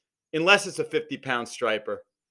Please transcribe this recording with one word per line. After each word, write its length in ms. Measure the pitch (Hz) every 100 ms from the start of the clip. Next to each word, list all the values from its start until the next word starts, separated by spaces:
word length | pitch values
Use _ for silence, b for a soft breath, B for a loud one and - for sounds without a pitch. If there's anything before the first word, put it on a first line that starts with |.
| _ _ _
unless 340 | 160 175 202 196
it's 120 | 151
a 60 |
fifty-pound 600 | - 151 151 135 135 123 113
striper. 560 | - 113 107 - 101 - _ _